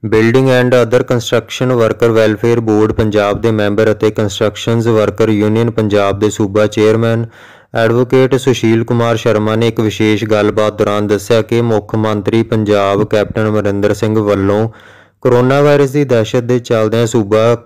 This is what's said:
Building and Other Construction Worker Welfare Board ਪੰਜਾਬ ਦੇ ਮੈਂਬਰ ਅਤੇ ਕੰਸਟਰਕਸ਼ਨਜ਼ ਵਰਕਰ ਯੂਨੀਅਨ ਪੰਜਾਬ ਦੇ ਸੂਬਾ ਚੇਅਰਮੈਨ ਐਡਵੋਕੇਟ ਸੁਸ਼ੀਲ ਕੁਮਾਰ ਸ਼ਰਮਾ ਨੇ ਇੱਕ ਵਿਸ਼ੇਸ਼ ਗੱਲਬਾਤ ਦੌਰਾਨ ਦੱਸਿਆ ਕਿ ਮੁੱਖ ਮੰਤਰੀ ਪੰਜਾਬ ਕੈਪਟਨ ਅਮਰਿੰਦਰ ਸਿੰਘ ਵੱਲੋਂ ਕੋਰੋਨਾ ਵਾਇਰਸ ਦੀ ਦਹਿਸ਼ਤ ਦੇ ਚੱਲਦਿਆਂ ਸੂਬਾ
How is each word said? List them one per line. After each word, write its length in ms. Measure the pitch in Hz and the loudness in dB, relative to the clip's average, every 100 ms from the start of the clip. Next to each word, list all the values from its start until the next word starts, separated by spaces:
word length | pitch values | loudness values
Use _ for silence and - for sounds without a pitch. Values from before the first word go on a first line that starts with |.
Building 460 | 110 110 113 123 131 | 0 2 4 4 2
and 220 | 127 123 123 | 2 2 2
Other 220 | 117 123 | 2 0
Construction 680 | 127 123 117 120 110 - 127 127 | 0 -4 -2 -4 -4 -6 -2 0
Worker 320 | 110 110 120 110 | 0 0 0 2
Welfare 480 | 110 107 117 117 | 2 0 0 0
Board 280 | 110 107 107 | 0 0 0
ਪੰਜਾਬ 460 | 107 110 104 101 104 | 0 0 0 0 0
ਦੇ 100 | 113 | -2
ਮੈਂਬਰ 400 | 110 104 104 110 | 0 -2 0 0
ਅਤੇ 180 | 104 110 | 0 -2
ਕੰਸਟਰਕਸ਼ਨਜ਼ 800 | 107 107 - 110 98 - 117 113 | -2 -6 -2 -4 -4 -4 -2 0
ਵਰਕਰ 400 | 110 104 98 110 | 0 0 0 0
ਯੂਨੀਅਨ 420 | 107 107 110 117 | 2 0 0 -2
ਪੰਜਾਬ 480 | 113 107 101 98 98 | -2 0 0 0 0
ਦੇ 120 | 107 | -2
ਸੂਬਾ 360 | - 104 101 104 | -2 -2 0 -2
ਚੇਅਰਮੈਨ 600 | 107 107 110 117 113 113 - - - _ | 2 2 2 0 -2 -6 -12 -20 -20 _
ਐਡਵੋਕੇਟ 600 | 117 113 117 123 131 131 131 | -2 0 0 2 2 2 0
ਸੁਸ਼ੀਲ 480 | 135 120 113 113 | 0 0 2 0
ਕੁਮਾਰ 320 | 113 120 117 113 | 0 0 0 0
ਸ਼ਰਮਾ 400 | - 107 107 110 | 0 0 0 0
ਨੇ 120 | 117 | 0
ਇੱਕ 120 | 113 | 0
ਵਿਸ਼ੇਸ਼ 440 | 110 - 110 107 | -4 0 0 0
ਗੱਲਬਾਤ 540 | 107 107 104 104 107 104 | 0 0 0 0 -2 0
ਦੌਰਾਨ 280 | 104 104 104 | -2 0 0
ਦੱਸਿਆ 360 | 104 101 117 | -2 0 -2
ਕਿ 200 | 107 117 | 0 -2
ਮੁੱਖ 320 | 120 107 101 113 | 0 -2 -2 -4
ਮੰਤਰੀ 460 | 107 107 101 113 | -2 -2 -2 -2
ਪੰਜਾਬ 600 | 113 113 104 104 98 101 | 0 -2 0 0 2 0
ਕੈਪਟਨ 440 | 104 107 98 - 107 | 0 -2 -2 -2 -2
ਅਮਰਿੰਦਰ 460 | 107 104 101 104 | -2 -2 -2 -2
ਸਿੰਘ 240 | 104 110 110 | -2 -2 0
ਵੱਲੋਂ 500 | 104 101 98 101 113 - - - _ _ | 0 0 0 0 -2 -6 -20 -20 _ _
ਕੋਰੋਨਾ 400 | 131 120 123 139 | 0 2 2 2
ਵਾਇਰਸ 280 | 147 143 143 | 2 2 2
ਦੀ 140 | 139 | 0
ਦਹਿਸ਼ਤ 380 | 139 120 107 131 | 0 0 0 -2
ਦੇ 160 | 120 123 | -2 -4
ਚੱਲਦਿਆਂ 480 | 120 117 107 110 117 | 0 -2 0 0 0
ਸੂਬਾ 500 | 120 101 107 113 117 | 0 0 2 2 0